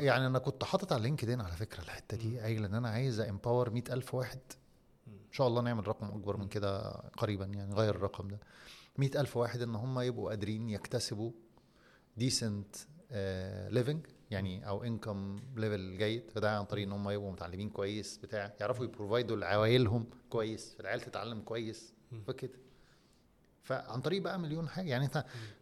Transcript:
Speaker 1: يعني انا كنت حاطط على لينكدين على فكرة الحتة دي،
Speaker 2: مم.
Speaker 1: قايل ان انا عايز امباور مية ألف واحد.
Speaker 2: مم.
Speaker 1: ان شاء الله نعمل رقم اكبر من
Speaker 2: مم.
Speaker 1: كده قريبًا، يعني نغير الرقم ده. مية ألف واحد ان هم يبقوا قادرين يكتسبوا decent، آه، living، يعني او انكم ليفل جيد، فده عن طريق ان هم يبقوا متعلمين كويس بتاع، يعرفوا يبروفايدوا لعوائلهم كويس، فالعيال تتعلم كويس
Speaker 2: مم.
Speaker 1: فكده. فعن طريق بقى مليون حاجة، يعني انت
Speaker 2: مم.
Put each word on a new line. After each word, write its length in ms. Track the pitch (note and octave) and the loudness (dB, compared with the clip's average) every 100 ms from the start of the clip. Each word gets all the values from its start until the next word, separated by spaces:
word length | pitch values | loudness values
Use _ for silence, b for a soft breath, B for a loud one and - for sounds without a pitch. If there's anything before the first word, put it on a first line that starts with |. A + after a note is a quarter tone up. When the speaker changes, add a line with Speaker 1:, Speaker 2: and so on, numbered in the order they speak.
Speaker 1:
يعني 240 | C#3+ B2 C3 | 6 6 6
انا 120 | B2+ | 4
كنت 260 | C#3+ - | 0 -2
حاطط 280 | - F#3+ F#3+ | 2 2 2
على 100 | C#3 | 2
لينكدين 380 | A2 D3+ A2 B2 | 2 0 0 0
على 120 | F#2 E2+ | -2 -4
فكرة 240 | G#2+ - | -6 -6
الحتة 340 | E2+ - - G#2+ | -10 -12 -6 -4
دي، 120 | A2 | -2
Speaker 2:
مم. 100 | A#2+ | -2
Speaker 1:
قايل 260 | A2 A2+ | 0 0
ان 100 | G#2 | 0
انا 140 | G#2+ A#2+ | 0 0
عايز 320 | G#2+ C3+ G#2+ | 0 0 2
امباور 500 | A2 G2 A#2+ B2 A#2+ | 0 -2 2 4 4
مية 140 | A#2 A#2+ | 0 -2
ألف 240 | B2+ B2+ | -4 -2
واحد. 240 | B2+ A#2+ - - - - - _ _ - | -2 -2 -6 -14 -20 -20 -20 _ _ -18
Speaker 2:
مم. 60 | |
Speaker 1:
ان 200 | G2+ - | -18 -14
شاء 140 | - B2+ | 2 4
الله 160 | A#2 | 6
نعمل 260 | A#2+ A#2 G2 | 4 2 0
رقم 180 | G#2+ G#2 | -2 -2
اكبر 300 | G#2+ G2 G2+ | -4 -2 -2
من 60 | |
Speaker 2:
مم. 60 | G2 | 0
Speaker 1:
كده 420 | G#2+ G2+ G2 G2+ - - - | 0 0 0 -2 -6 -12 -2
قريبًا، 260 | A2 G2 | 0 0
يعني 260 | F#2+ G2+ G2 | -2 -4 -2
نغير 240 | G2+ A2 | 2 4
الرقم 340 | F#2+ G2 - G2 | 4 0 -2 -6
ده. 120 | G2+ B B B B B - | -8 B B B B B 0
مية 120 | C#3 C#3 | 2 2
ألف 200 | C#3 A#2+ | 2 2
واحد 260 | A#2 A#2+ | 0 0
ان 120 | A#2+ | -2
هم 260 | A2 B2 C3 | -2 0 0
يبقوا 280 | B2 A#2 F#2 | 0 0 -2
قادرين 400 | G#2+ G2+ A2 A#2 | -2 -2 -2 -2
يكتسبوا 600 | G#2 - B2 - G#2 A#2 - - b b b b b b - | -4 -2 -2 -2 -4 -4 -6 -18 b b b b b b -2
decent، 580 | B2 - A2+ G#2 F#2+ - - D#3 - | 0 2 0 -2 -6 -12 -16 -20 -8
آه، 560 | A2+ G2 F#2 F#2+ G2 G2 | -2 0 -2 -4 -6 0
living، 260 | A2 A#2+ D#3 - - - | 2 2 0 -6 -18 -6
يعني 380 | G2+ F#2+ F#2 - | -2 -2 -2 -4
او 160 | G2+ | -2
انكم 560 | A#2+ A2 A2+ G2+ G2 G2+ C3 B2+ | -2 -4 -2 -4 -4 -6 -8 -2
ليفل 420 | A2 G#2 F#2 F#2 | 0 0 -2 0
جيد، 320 | G#2+ A2+ - | 0 0 -4
فده 280 | A2 G#2 G#2+ | 0 2 2
عن 60 | |
طريق 220 | G2+ G#2 G2 | 0 -2 -2
ان 60 | |
هم 180 | G2+ G2+ | -2 0
يبقوا 220 | G#2 G2+ | 0 -2
متعلمين 380 | F2 F2 F#2 G#2 | -6 -6 -6 -6
كويس 460 | G2+ G2 G#2 G2 - | -2 -2 -2 -6 -10
بتاع، 380 | - A2 G2+ - | -6 -4 -4 -4
يعرفوا 240 | G#2 A#2 | -2 0
يبروفايدوا 520 | A#2 - G#2 A#2 B2 G#2+ | -2 -4 2 4 4 2
لعوائلهم 720 | F2 G#2 A2 B2+ A#2 A#2 A2+ - - | 6 6 8 8 8 4 0 -8 -4
كويس، 440 | A#2 A2 A2 - - | 0 0 -2 -8 -10
فالعيال 220 | G2 A#2+ | -4 -2
تتعلم 400 | - - G#2+ A2 | -2 -4 -4 -6
كويس 520 | - A2+ A2 G#2+ - - - | -4 -4 -4 -6 -14 -20 -14
Speaker 2:
مم. 100 | A2+ G#2 | -10 -6
Speaker 1:
فكده. 320 | C3 C3 - - b b b b b b _ _ _ | -6 -6 -10 -20 b b b b b b _ _ _
فعن 380 | - C3 - A2+ | -4 -4 -2 -2
طريق 220 | C#3+ F#3+ | 0 0
بقى 160 | E3+ F#3 | 0 -2
مليون 300 | D#3+ D#3 D#3+ | -2 -2 -4
حاجة، 200 | F3 F#3 | -4 0
يعني 160 | B2 | 2
انت 120 | C#3 D#3+ | 2 2
Speaker 2:
مم. 60 | - B2 A2 B | -2 -6 -12 B